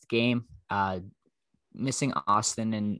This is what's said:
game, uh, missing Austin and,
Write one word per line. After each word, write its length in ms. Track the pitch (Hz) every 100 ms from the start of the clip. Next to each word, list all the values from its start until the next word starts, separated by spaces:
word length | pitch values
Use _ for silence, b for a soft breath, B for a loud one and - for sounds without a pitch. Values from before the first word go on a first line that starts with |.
| -
game, 360 | 117 120 120 117 - -
uh, 280 | 101 98 92 98 _ _ _ _ _ _ -
missing 360 | 135 - 139 - 95
Austin 480 | 104 110 - 110
and, 240 | 110 104